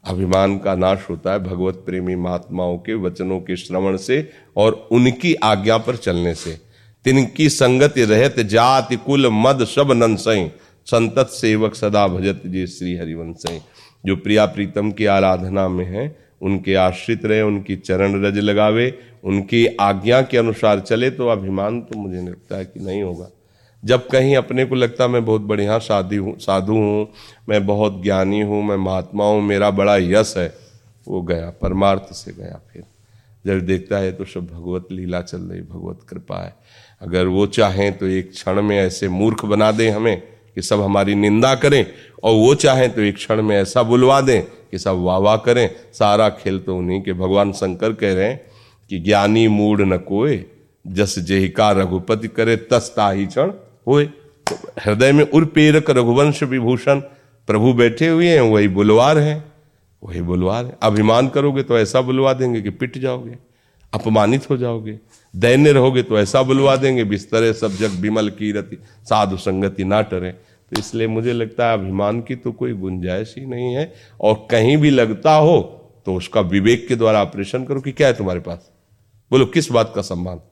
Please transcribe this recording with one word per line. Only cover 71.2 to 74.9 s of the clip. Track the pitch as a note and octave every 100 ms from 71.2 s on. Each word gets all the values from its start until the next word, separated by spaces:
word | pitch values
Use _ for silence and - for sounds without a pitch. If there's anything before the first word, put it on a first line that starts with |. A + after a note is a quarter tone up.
| A#2
लगता | A#2+ A2+ - A#2
है |
अभिमान | A2+ F#2+ F#2+ G2+ A2+
की | A2 B2+
तो | A#2+
कोई | A2+ B2+
गुंजाइश | G#2+ F#2+ F#2 F2+ F#2 A2 -
ही | C3
नहीं | A#2+ B2
है। | B2 D#3+ - - _
और | G#2 A2 -
कहीं | - A2+ D3+
भी | D3